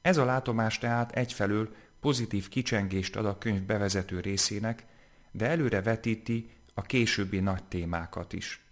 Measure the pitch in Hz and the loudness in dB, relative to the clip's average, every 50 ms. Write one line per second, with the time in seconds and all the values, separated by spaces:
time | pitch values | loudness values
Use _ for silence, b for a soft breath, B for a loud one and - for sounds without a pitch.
0 | _ 170 185 156 131 123 127 131 - - 113 113 113 110 - - - 117 117 120 | _ 4 4 6 4 4 4 2 2 0 2 2 2 2 0 0 0 0 2 2
1 | 117 117 - - 123 120 - - 104 98 104 107 110 110 B B B B B B | 0 0 0 -2 -2 -2 0 0 2 2 2 2 0 -2 B B B B B B
2 | - 147 139 123 117 - - 101 92 - - 131 123 - 120 104 98 95 95 95 | 0 2 2 2 0 0 -2 -4 -4 -2 -4 -2 0 2 0 0 0 0 0 -2
3 | 92 - - 104 107 101 98 98 - 117 104 98 92 98 110 104 101 98 95 98 | -2 -2 -4 -2 -2 -2 -2 -2 -2 -2 0 0 0 0 0 2 2 2 2 0
4 | 92 - 92 90 85 95 98 95 - - 107 101 107 110 117 - - b b b | -2 -2 -4 -4 -2 -2 0 0 0 -2 -2 -2 -2 -4 -4 -6 -10 b b b
5 | b b b b b b b - 110 127 165 165 147 120 107 95 95 113 113 110 | b b b b b b b -2 0 0 2 2 2 2 2 2 2 2 0 0
6 | - 117 110 107 - - 117 113 113 B B B B B _ - 95 - - 127 | 0 -2 -2 -2 -2 -2 -2 -2 -4 B B B B B _ -10 -6 0 2 4
7 | 117 104 - - 98 92 101 95 95 98 92 92 - - - 90 85 85 85 85 | 4 4 2 0 0 0 0 0 2 0 0 -2 -6 -6 -6 -4 -4 -2 -4 -4
8 | 85 - - 87 87 - - 92 - - - - _ _ | -6 -6 -8 -10 -10 -8 -8 -8 -8 -8 -12 -12 _ _